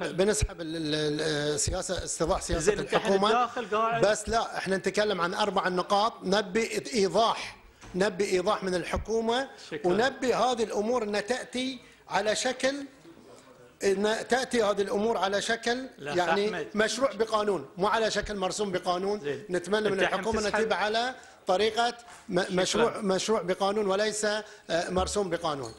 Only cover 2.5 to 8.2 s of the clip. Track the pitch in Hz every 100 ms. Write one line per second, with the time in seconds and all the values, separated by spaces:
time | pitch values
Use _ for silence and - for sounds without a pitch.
2.5 | 170 160 196 - 180 214 196 208 233 240
3.5 | 254 208 208 226 233 202 208 - 226 202
4.5 | 170 175 190 190 190 214 185 170 202 208
5.5 | 190 175 180 175 202 220 - 185 196 202
6.5 | 196 226 214 - 262 190 175 226 - -
7.5 | - - - - 180 202 180